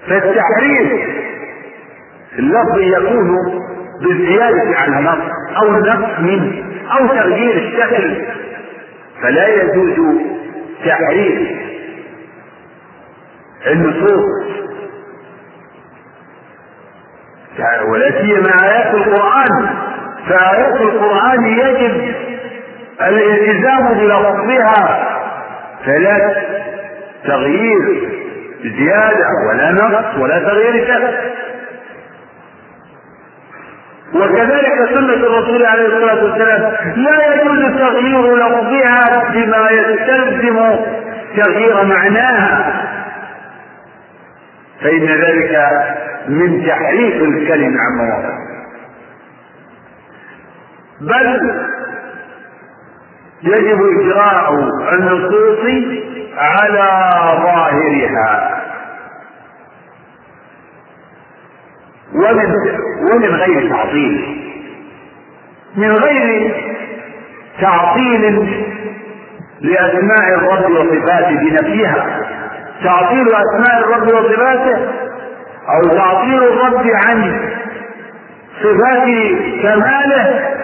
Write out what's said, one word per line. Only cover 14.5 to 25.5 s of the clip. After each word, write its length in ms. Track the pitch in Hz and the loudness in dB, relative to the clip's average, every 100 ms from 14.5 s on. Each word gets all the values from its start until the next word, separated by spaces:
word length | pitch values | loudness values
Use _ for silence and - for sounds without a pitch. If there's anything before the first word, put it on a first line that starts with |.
| - - - - - - - - - - - - - - - - - - - - - - - - - - - - - - - 117 117 107 | -10 -10 -12 -16 -18 -20 -20 -20 -20 -20 -20 -20 -20 -20 -20 -20 -20 -20 -20 -20 -20 -20 -20 -20 -20 -20 -20 -20 -20 -20 -6 -2 0 0
ولا 180 | 113 139 | 2 2
سيما 400 | 175 202 202 185 185 | 2 2 2 4 4
آيات 320 | 190 220 214 | 4 2 2
القرآن، 720 | 208 208 202 202 277 262 - 403 - - - - - - | 0 2 2 2 2 2 0 -2 -6 -8 -10 -12 -14 -2
فآيات 520 | 185 185 202 269 - | 2 4 2 2 2
القرآن 680 | 220 226 208 196 247 254 226 | 0 2 0 2 2 2 2
يجب 680 | 226 269 262 240 208 240 - - 240 - - - - - - | 2 2 2 0 0 -4 -8 -10 -12 -12 -14 -18 -20 -20 -4
الالتزام 960 | 170 208 208 208 208 190 262 269 240 | 0 2 4 2 2 2 2 2 2
بلفظها، 1120 | 214 208 202 202 196 208 254 220 220 185 - - - - - - | 2 2 4 2 0 0 2 4 4 2 0 -2 -6 -8 -10 -14